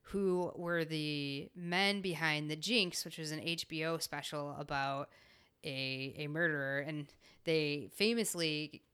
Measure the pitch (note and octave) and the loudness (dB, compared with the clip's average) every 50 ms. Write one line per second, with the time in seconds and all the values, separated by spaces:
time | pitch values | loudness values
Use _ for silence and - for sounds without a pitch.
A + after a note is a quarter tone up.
0 | _ - - G3 G3 F#3+ F3+ F3+ F3+ E3+ - - F3 E3+ F3 E3+ D#3+ D3+ D#3+ D#3 | _ -4 -2 0 2 4 4 2 2 0 -4 -6 -2 0 2 2 2 0 0 -2
1 | D3+ D3+ D3 D3 C#3+ C#3 C#3 C#3 D#3+ - _ F3+ F3 E3+ F3 F#3 G3 G3+ G3+ G3+ | 0 0 0 0 -2 -2 -4 -4 -6 -8 _ -8 -4 0 2 4 4 4 2 2
2 | F#3+ F#3+ E3+ D3+ E3 D#3+ D3+ D3+ D3+ D3+ D3+ D#3 D#3 F#3 A#3+ A#3 G3 F3 E3 - | 0 -2 -2 2 2 2 2 2 0 -2 -4 -2 0 4 4 4 4 4 0 -4
3 | - E3+ - - D#3+ D3+ D#3 D#3 G#2 E3 E3+ E3 - _ D#3+ D#3+ D#3+ D#3+ E3 D#3+ | -6 -6 -6 -6 -6 -4 -4 -4 -2 -2 -2 -2 -4 _ -4 -2 0 0 0 0
4 | - - - D3 C#3+ - - D3 C#3+ C#3+ C#3+ C#3+ D3 D3 D3 C#3 C#3 C#3 C#3 C#3 | -2 -4 -6 -6 -6 -6 -6 -4 -6 -6 -6 -8 -6 -2 -2 0 0 0 0 -2
5 | C#3+ - - - - - - - _ _ _ _ - - C3+ C3 C3+ C3 C3 C3 | -4 -8 -10 -20 -20 -20 -20 -20 _ _ _ _ -8 -6 -4 -2 -2 -2 -2 -2
6 | C3 C3+ - - D3+ D3 D3 D#3+ F3 E3 D3+ C#3+ C#3 C3+ C#3 C#3 C#3+ D3+ D#3 D3+ | -4 -6 -4 -6 -6 -4 2 2 4 4 4 2 0 0 0 0 0 -2 -4 -4
7 | C#3+ - - _ - - - _ - E3+ D#3+ D#3+ D3+ D3 D3 D3 A#2 F#2+ - - | -6 -8 -12 _ -20 -20 -20 _ 0 2 4 4 4 2 0 -2 -4 -8 0 2
8 | G3 G#3+ A#3 A#3 G#3+ - - F3 E3+ D#3 D3+ D3+ D3+ D3 - - _ _ | 4 4 4 4 2 0 0 0 0 2 2 0 -2 -6 -8 -14 _ _